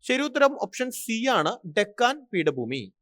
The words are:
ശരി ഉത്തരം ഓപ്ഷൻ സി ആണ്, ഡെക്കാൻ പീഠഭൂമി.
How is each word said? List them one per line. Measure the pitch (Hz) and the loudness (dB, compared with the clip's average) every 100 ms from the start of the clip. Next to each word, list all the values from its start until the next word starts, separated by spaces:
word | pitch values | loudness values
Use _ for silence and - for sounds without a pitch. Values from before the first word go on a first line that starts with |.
| - | 0
ശരി | 262 294 | 0 0
ഉത്തരം | 285 277 277 | 4 2 2
ഓപ്ഷൻ | 196 - 254 247 | -8 -4 -6 -6
സി | - 226 254 226 | -6 -2 2 2
ആണ്, | 156 240 180 151 | 2 -2 -2 0
ഡെക്കാൻ | 202 - 240 294 269 | 0 2 0 0 -4
പീഠഭൂമി. | 185 156 131 117 135 98 _ | 0 0 0 -6 -6 -10 _